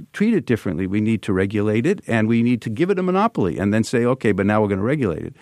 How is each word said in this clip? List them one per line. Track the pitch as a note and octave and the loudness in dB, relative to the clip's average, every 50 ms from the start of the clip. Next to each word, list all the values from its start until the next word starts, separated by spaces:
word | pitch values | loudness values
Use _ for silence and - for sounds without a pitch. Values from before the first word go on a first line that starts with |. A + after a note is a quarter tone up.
| - - - | -18 -10 -4
treat | - G3+ A3+ A#3 | -2 0 2 2
it | E3+ A#2+ | 2 2
differently. | - A#2+ G#2+ - G#2 E2 D#2 F#2+ | 0 0 0 0 -2 -2 -2 -2
We | F#2 F#2+ G#2+ | -2 0 0
need | G#2+ A2 A2+ G2 - | 0 0 0 0 0
to | - G2 | 0 0
regulate | F#2 G2 G2+ G#2+ G#2+ G#2 G#2+ G#2+ A2+ A#2 | 0 0 0 0 0 0 0 0 0 2
it, | E3 G#3 F#3+ - | 0 -2 -2 -2
and | - A2+ A2+ A2 A2 | -2 0 0 2 2
we | A#2 A#2 A#2 | 2 2 2
need | A#2+ B2 A2+ - | 2 0 0 -2
to | A#2+ | -4
give | A2 A2 E3+ F3+ | -4 -2 0 0
it | G3+ F#3 | 0 0
a | F#3 | 0
monopoly | F3+ F3+ F#3+ G#3 A#3 - - A2+ F2+ D2+ - | 0 0 2 0 0 0 0 -2 -2 0 0
and | F#2+ G2+ G#2 | 0 0 2
then | A2+ A#2 | 0 0
say, | - - A#2+ A#2+ | 0 0 0 0
"Okay, | A#2+ B2+ C3+ - A2+ | 0 0 0 2 0
but | G2+ F2+ G2 | 2 2 2
now | G2+ G#2 G#2+ G#2+ | 2 2 2 2
we're | G2+ | 0
gonna | G2+ F#2+ G2 | 0 0 -2
regulate | A#2 D3 D#3 B2+ F#2+ D#2+ D#2 D#2 | -2 -2 0 0 -2 -2 -4 -6
it." | E2 - - | -10 -12 -16